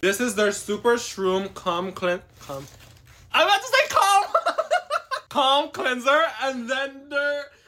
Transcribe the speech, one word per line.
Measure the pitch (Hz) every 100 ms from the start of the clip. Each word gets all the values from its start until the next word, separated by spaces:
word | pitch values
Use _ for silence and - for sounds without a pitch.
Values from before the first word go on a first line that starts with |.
This | 180 202
is | 247
their | 202 208
Super | 202 - 208 240 240
Shroom | - - 190 190 196
Calm | - 185 175 190
Clean, | 185 180 175 - -
Calm. | - 139 143 - - - - - -
I'm | 247 339
about | 392
to | 494
say | 523 605
calm. | 587 392 403 415 - 679 - - 719
<laughs> | - 587 - - -
Calm | - 269 277 302
cleanser, | - 277 254 247 294 330 220
and | 262 262 233
then | 262 277 269 285
their | 285 285 285 285 _